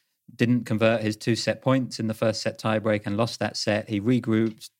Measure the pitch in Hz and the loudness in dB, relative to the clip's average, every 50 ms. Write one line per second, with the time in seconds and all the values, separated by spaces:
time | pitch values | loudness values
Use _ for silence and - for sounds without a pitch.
0 | _ _ _ _ _ - - - 123 117 123 120 107 - 113 101 113 113 117 110 | _ _ _ _ _ -12 -4 0 2 2 2 2 0 -2 0 2 2 2 2 2
1 | 107 107 107 - - 127 113 107 - - 107 - - 131 131 135 127 117 - - | 0 -2 -4 -2 -2 0 0 0 0 -2 -4 0 0 0 2 2 0 -4 -6 -6
2 | 110 110 110 - 120 110 110 - - 117 - - - 110 107 110 101 110 107 104 | -4 -4 -2 0 0 0 0 -2 -4 -6 -6 -4 -2 -2 -2 0 0 0 0 0
3 | - 107 101 104 117 117 - - 113 107 - - - 113 104 107 110 - 110 101 | -2 -2 -2 0 0 -2 -2 -4 -4 -4 -4 -4 -2 0 0 0 0 -2 -2 0
4 | 98 117 127 120 113 113 110 110 113 113 110 - - - _ | 2 2 2 2 2 2 2 2 2 0 -2 -6 -14 -20 _